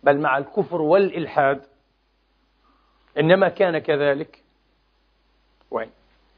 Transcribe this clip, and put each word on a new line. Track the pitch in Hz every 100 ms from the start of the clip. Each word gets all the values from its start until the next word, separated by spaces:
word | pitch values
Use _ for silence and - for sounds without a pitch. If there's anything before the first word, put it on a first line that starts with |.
بل | 143 143
مع | 147 135
الكفر | 139 214 - 170
والإلحاد، | 151 190 190 160 147 156 139 139 - _ _ _ _ _ _ _ _ _ _ _ _ _ _ -
إنما | 160 190 185
كان | - 185 156
كذلك، | 147 147 143 139 156 _ _ _ _ _ _ _ _ _ _ _ _ _ _
وين؟ | 120 113 _ _ _ _